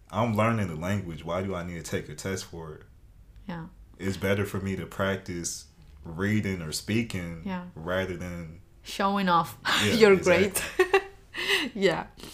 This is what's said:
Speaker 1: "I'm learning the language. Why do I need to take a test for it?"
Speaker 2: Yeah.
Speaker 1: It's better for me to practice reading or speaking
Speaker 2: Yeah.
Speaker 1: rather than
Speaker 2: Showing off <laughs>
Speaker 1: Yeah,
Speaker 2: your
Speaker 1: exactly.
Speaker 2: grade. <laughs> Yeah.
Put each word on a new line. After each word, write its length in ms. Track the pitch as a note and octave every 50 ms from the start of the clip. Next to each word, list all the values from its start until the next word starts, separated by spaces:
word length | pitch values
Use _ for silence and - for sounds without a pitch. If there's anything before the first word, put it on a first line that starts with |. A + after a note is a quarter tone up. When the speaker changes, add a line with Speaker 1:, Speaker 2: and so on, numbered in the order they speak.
| - -
Speaker 1:
"I'm 260 | - G2+ A#2+ A#2 G#2+
learning 320 | G#2 A2 A#2 A2+ A2 G2+ F2
the 80 | D#2+
language. 480 | D#2 E2+ F#2 G#2 G2+ E2+ E2+ D#2+ D2 D#2+
Why 180 | E2 E2+ F#2
do 120 | G2 G2 F#2
I 100 | F2 E2+
need 180 | F2+ F2 E2
to 80 | D2+ -
take 200 | G2+ F#2+ - -
a 40 | D2+
test 300 | - - F#2+ F#2+ F#2 -
for 300 | - - E2 D#2+ D#2 D#2
it?" 80 | - - - - - - - - - - - - - - -
Speaker 2:
Yeah. 180 | F3 E3 D#3+ - - - - - - -
Speaker 1:
It's 200 | F#2 F#2+ F#2 E2
better 260 | G2 G2 G2+ G#2 G2
for 160 | - - F#2+
me 160 | F#2+ G2 F#2+
to 80 | F2 D#2+
practice 800 | - - - G2 G2 F#2+ F#2 - - F2 E2+ E2 - - - - - - - - - - - -
reading 560 | E2 D#2+ E2 G2 G2+ A2 G#2+ G#2 G2 F#2+ F2
or 100 | E2 D#2
speaking 680 | D2+ - - - G#2 A#2 A#2 A2+ - F#2 F2 E2+ E2+ D#2+ E2
Speaker 2:
Yeah. 160 | G2 F#3 F3+ F2+ F2+ -
Speaker 1:
rather 400 | - D#2+ F2 F2+ F#2+ F#2+ F#2 F2+
than 440 | E3+ F2+ F2+ F2 F2 E2+ D#2 E2 - - - - -
Speaker 2:
Showing 460 | - - - - G3+ G3 G3+ G3+ F#3+ F3+
off 260 | F3 E3 E3+ - - - - -
<laughs> 140 | - - G3+
Speaker 1:
Yeah, 60 | G#3 -
Speaker 2:
your 180 | G#3+ A3 G3+
Speaker 1:
exactly. 500 | G3 F3 E3+ F#3 E3+ F3 G3+ G3 - - - - - - F4+
Speaker 2:
grade. 160 | F#4 - F#4+ G4 - - - - - -
<laughs> 400 | - - - G4+ F4+ D#4 A#3 -
Yeah. 300 | G#3 G3 F3 D#3+ - - - - - - -